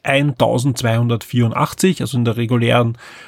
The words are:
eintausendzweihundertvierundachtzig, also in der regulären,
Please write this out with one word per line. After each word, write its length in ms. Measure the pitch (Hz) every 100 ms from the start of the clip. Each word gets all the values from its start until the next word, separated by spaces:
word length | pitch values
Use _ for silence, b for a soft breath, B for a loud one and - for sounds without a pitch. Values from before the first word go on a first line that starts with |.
eintausendzweihundertvierundachtzig, 2000 | - 139 147 131 120 120 139 120 120 113 120 117 - 123 120 131 147 - 190 170
also 180 | 117 127
in 60 |
der 120 | 117 110
regulären, 640 | 117 120 117 120 120 117 B B